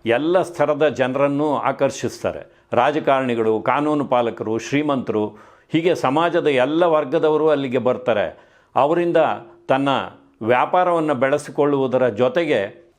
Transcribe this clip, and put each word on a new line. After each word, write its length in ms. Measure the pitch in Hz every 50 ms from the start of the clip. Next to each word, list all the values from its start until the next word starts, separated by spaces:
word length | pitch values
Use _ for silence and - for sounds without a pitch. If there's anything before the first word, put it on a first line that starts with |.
| -
ಎಲ್ಲ 360 | 110 113 131 147 165 175 185 165
ಸ್ತರದ 460 | - - - 147 143 151 139 156 147
ಜನರನ್ನೂ 680 | 127 139 131 127 127 135 143 143 143 139 151 156 139
ಆಕರ್ಷಿಸ್ತಾರೆ. 1080 | 120 110 131 135 - 139 131 - - - 117 - - - 95 80 78 - - _ _ _ _ -
ರಾಜಕಾರಣಿಗಳು, 880 | 117 123 147 147 160 - 143 135 135 131 123 120 113 113 110 110 107
ಕಾನೂನು 440 | 110 135 127 143 147 151 151 147 135
ಪಾಲಕರು, 540 | - 127 123 120 113 104 - 110 107 110 113
ಶ್ರೀಮಂತರು, 960 | 113 - 139 143 151 147 139 127 98 - 107 107 107 104 - - - - - _ _ _ -
ಹೀಗೆ 220 | 156 165 180 160
ಸಮಾಜದ 520 | 127 - 127 135 156 170 170 160 170 143
ಎಲ್ಲ 380 | 147 139 127 123 139 156 165 180
ವರ್ಗದವರು 640 | 175 160 151 147 131 147 165 151 156 156 156 156 160
ಅಲ್ಲಿಗೆ 300 | 151 139 139 131 120 131
ಬರ್ತಾರೆ. 720 | 113 123 123 113 - 120 110 104 92 78 - - - _ _ _ _ _ -
ಅವರಿಂದ 420 | 123 131 147 165 170 175 170 170 165 151 120 104 101 - - - - _ -
ತನ್ನ 200 | 139 135 139 139 135 117 92 90 - - _ _ _ _ 110
ವ್ಯಾಪಾರವನ್ನು 720 | 107 123 123 147 151 - 180 180 180 170 165 156 151 143
ಬೆಳೆಸಿಕೊಳ್ಳುವುದರ 920 | 120 135 135 143 147 147 - - - 143 147 143 139 135 127 117 127 131 123
ಜೊತೆಗೆ 840 | 104 104 123 127 - 175 170 147 143 110 98 104 - - - _ _